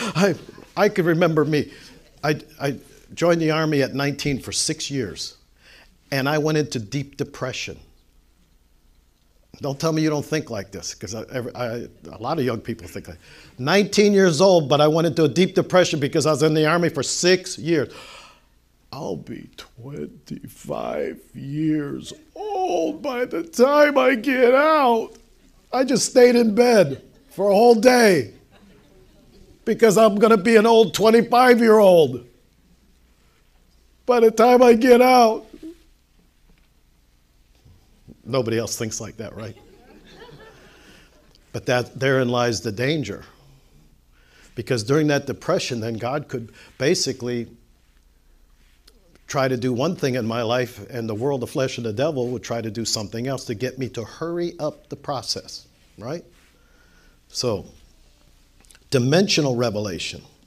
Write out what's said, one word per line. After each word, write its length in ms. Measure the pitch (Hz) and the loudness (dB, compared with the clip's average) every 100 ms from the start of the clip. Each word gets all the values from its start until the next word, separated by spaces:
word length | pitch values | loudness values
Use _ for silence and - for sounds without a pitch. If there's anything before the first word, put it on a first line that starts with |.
| 226 160 | -6 0
I, 200 | 196 160 - - - - | 0 -2 -10 -20 -10 -2
I 100 | 208 | 0
could 160 | 208 165 | 0 0
remember 380 | 165 175 160 | 2 2 2
me. 280 | 147 151 117 - - - _ _ | 0 0 -4 -10 -20 -20 _ _
I, 160 | 147 151 - - | -4 -4 -8 -8
I 160 | 143 127 - - - - | -8 -8 -12 -20 -18 -2
joined 260 | 175 170 | 0 0
the 100 | 156 | 0
Army 300 | 156 156 147 | 0 0 0
at 140 | 127 135 | 0 -2
nineteen 440 | 143 139 147 127 | -4 -4 -6 -6
for 120 | - | -6
six 400 | 92 - 156 - | -6 -6 -6 -8
years, 460 | 143 104 80 - - _ _ _ - _ _ - | -8 -8 -10 -14 -16 _ _ _ -20 _ _ -8
and 180 | 139 135 | -4 -2
I 80 | 156 | -2
went 200 | 151 156 | 0 -2
into 220 | 147 127 | -2 -6
deep 380 | 104 143 139 - | -8 -10 -10 -10
depression. 640 | 139 - 131 120 - 65 - _ _ _ _ _ _ _ _ _ _ _ _ _ _ _ _ - | -10 -10 -10 -10 -12 -16 -20 _ _ _ _ _ _ _ _ _ _ _ _ _ _ _ _ -12
Don't 180 | 139 139 | -10 -6
tell 120 | 160 | -4
me 100 | 160 | 0
you 80 | 156 | 0
don't 160 | 147 139 | -2 -4
think 240 | 156 - | -6 -6
like 220 | 110 95 | -10 -10
this, 240 | 95 - - | -12 -14 -14
'cause 180 | 98 | -12
I, 100 | 107 - | -12 -10
every, 220 | 127 123 | -10 -10
I, 340 | - 123 120 - _ 78 | -8 -8 -8 -12 _ -20
a 60 | 73 | -12
lot 200 | 117 160 | -6 -4
of 60 | 123 | -4
young 140 | 113 | -6
people 260 | - 113 87 | -8 -12 -12
think 200 | 101 87 | -16 -16
like, 120 | 85 _ - - - | -20 _ -20 -20 -10
nineteen 520 | 131 190 202 - 208 | -2 0 0 2 2
years 300 | 196 190 147 | 4 4 4
old, 260 | 190 180 143 | 4 4 4
but 140 | 143 | 2
I 60 | 151 | 4
went 200 | 160 165 | 2 0
into 160 | 160 | 2
a 60 | 151 | 0
deep 260 | 123 185 185 | 2 0 0
depression 440 | - 180 175 160 | 2 2 2 0
because 260 | 131 160 147 | -2 -2 0
I 60 | |
was 100 | 147 | 2
in 120 | 156 | 0
the 120 | 156 156 | 2 0
Army 240 | 170 170 | 0 0
for 140 | - | -2
six 560 | 127 - 175 185 185 - | -6 -2 2 0 -2 -10
years. 340 | 135 165 113 - - - - _ _ _ _ _ _ | -2 -2 -2 -8 -20 -20 -20 _ _ _ _ _ _
I'll 240 | 135 185 156 | -14 -10 -10
be 320 | - 117 - - | -12 -18 -18 -20
twenty-five 1600 | - - 120 147 147 - - - - - - 57 57 71 - - - 131 | -20 -20 -18 -14 -14 -16 -18 -16 -16 -18 -12 -10 -8 -6 -8 -10 -18 -16
years 760 | 135 147 156 156 143 - - - _ | -10 -4 -2 -2 -4 -10 -14 -20 _
old 680 | - 415 403 370 349 330 302 | -14 -8 -4 -2 -2 -4 -6
by 240 | 294 247 254 | -8 -6 -6
the 180 | 165 | -8
time 540 | - - 254 294 294 285 | -6 0 4 4 4 4
I 180 | 262 269 | 2 2
get 400 | 254 254 240 262 | 0 2 4 4
out. 560 | 302 311 262 226 - - _ _ _ _ _ | 4 4 4 2 -2 -12 _ _ _ _ _
I 120 | 247 | -2
just 260 | 269 240 - | 0 0 2
stayed 260 | 262 247 240 | 4 6 4
in 200 | 226 202 | 2 2
bed 480 | 247 226 156 131 - _ _ | 4 4 2 -2 -14 _ _
for 220 | - 202 | -4 0
a 20 | |
whole 220 | 196 240 233 | 4 6 6
day 580 | 247 247 226 170 107 - _ _ _ _ _ _ _ _ _ - - _ - | 6 6 6 4 0 -10 _ _ _ _ _ _ _ _ _ -20 -20 _ -6
because 320 | 214 226 190 | 2 4 6
I'm 180 | 220 202 | 4 4
gonna 220 | 214 220 | 4 4
be 180 | 180 226 | 4 4
an 100 | 220 | 6
old 280 | 226 214 | 4 4
twenty-five-year-old 1300 | - 208 233 208 240 254 240 233 220 196 175 143 123 - _ _ _ _ _ _ _ _ _ _ _ _ _ _ _ _ _ - | 2 4 4 4 4 6 6 6 6 8 6 4 0 -12 _ _ _ _ _ _ _ _ _ _ _ _ _ _ _ _ _ -2
by 120 | 247 | 4
the 120 | 226 | 4
time 320 | 220 233 247 | 4 6 8
I 100 | 247 | 8
get 280 | 233 254 240 | 6 6 6
out. 440 | 254 254 226 226 - - 320 - _ _ _ _ _ _ _ _ _ _ _ _ _ _ _ _ _ _ _ _ _ _ - - | 8 6 6 2 -8 -20 -20 -20 _ _ _ _ _ _ _ _ _ _ _ _ _ _ _ _ _ _ _ _ _ _ -20 -20
Nobody 340 | - 131 113 113 | -6 -4 -2 -4
else 200 | 110 - | -4 -8
thinks 240 | 113 - | -8 -10
like 160 | 107 - | -14 -16
that, 180 | 107 - | -16 -14
right? 200 | 107 101 _ - - - - - 466 440 440 - - _ - - _ _ _ _ _ | -16 -18 _ -20 -20 -20 -20 -20 -20 -20 -20 -20 -20 _ -20 -20 _ _ _ _ _
But 120 | 120 123 | -10 -4
that, 340 | 123 120 - | -4 -4 -4
therein 300 | 135 131 123 | 0 0 0
lies 320 | 123 120 104 | 0 -2 -2
the 100 | 117 | -6
danger. 520 | 101 127 160 104 98 - _ _ _ _ _ _ _ _ _ _ _ _ | -6 -4 -4 -6 -12 -16 _ _ _ _ _ _ _ _ _ _ _ _
Because 300 | - 110 127 | -12 -6 -4
during 240 | 107 143 151 | -2 0 0
that 180 | 143 139 | -2 -4
depression, 540 | 104 - - - 120 | -8 -4 -4 -4 -8
then 160 | 113 113 | -8 -8
God 320 | 117 147 143 | -6 -8 -8
could 260 | 127 117 - - - | -12 -12 -20 -20 -6
basically 720 | 135 180 - 120 120 123 117 - _ _ _ _ _ _ _ _ _ _ _ _ _ _ _ _ - | -2 -2 -4 -6 -6 -8 -8 -16 _ _ _ _ _ _ _ _ _ _ _ _ _ _ _ _ -8
try 200 | 143 135 | -4 -2
to 100 | 127 | -2
do 160 | 127 | -4
one 220 | 120 151 185 | -2 -4 -4
thing 200 | 139 127 | -4 -4
in 100 | 113 | -4
my 180 | 113 | -4
life, 440 | 113 123 120 101 101 | -2 -2 -4 -8 -14
and 200 | 127 110 | -10 -8
the 60 | 107 | -6
world, 260 | 135 139 | -6 -6
the 60 | 120 | -6
flesh, 300 | 151 135 135 | -4 -4 -4
and 80 | 117 | -8
the 60 | |
devil 360 | 107 147 139 123 | -4 -4 -4 -6
would 160 | 120 | -8
try 180 | - 117 | -8 -8
to 80 | 113 | -8
do 160 | 104 110 | -8 -6
something 420 | - 101 113 127 | -6 -8 -8 -8
else 160 | 131 - | -8 -8
to 100 | 107 | -8
get 240 | 123 - | -8 -8
me 100 | 123 | -10
to 140 | - | -10
hurry 500 | 110 - 165 175 175 - | -14 -12 -8 -6 -8 -8
up 280 | 151 - - | -10 -10 -16
the 60 | 131 | -14
process, 720 | - 135 104 - - - - _ _ - | -10 -8 -8 -10 -12 -20 -20 _ _ -16
right? 260 | 107 170 - _ _ _ _ _ _ _ _ _ _ | -12 -12 -14 _ _ _ _ _ _ _ _ _ _
So, 380 | - 127 101 82 - _ _ _ _ _ _ _ _ _ _ - | -8 -6 -6 -8 -20 _ _ _ _ _ _ _ _ _ _ -4
dimensional 640 | 135 123 160 202 - 143 120 | -2 2 2 0 0 -2 -2
revelation. 640 | 120 104 107 82 - 73 - _ | -4 -4 -6 -8 -10 -14 -20 _